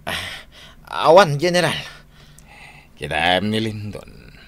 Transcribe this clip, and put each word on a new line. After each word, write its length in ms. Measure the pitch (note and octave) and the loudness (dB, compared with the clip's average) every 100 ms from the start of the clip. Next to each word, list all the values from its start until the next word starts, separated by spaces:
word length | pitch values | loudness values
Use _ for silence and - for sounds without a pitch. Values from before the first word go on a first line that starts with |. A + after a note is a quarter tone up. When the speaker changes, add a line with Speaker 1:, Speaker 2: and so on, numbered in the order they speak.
| - | -10
Speaker 1:
Ah, 1040 | - - - - - - - - E2+ C#3 | -10 -10 -14 -20 -20 -20 -20 -12 0 6
awan, 240 | F3+ F3 C#3+ | 8 6 2
General. 400 | F3 F3 D#3 - - - - - - - - - - - - - | 0 0 0 -2 -10 -18 -20 -20 -20 -20 -20 -20 -20 -20 -20 -12
Speaker 2:
Kita 400 | C#2+ D#2 F2 F2+ | -6 0 2 2
am 160 | G#2 | 0
ni 80 | A2 | -2
Lindon. 720 | A2 G#2+ G#2 - - - A#1 - | -4 -8 -12 -14 -16 -20 -20 -20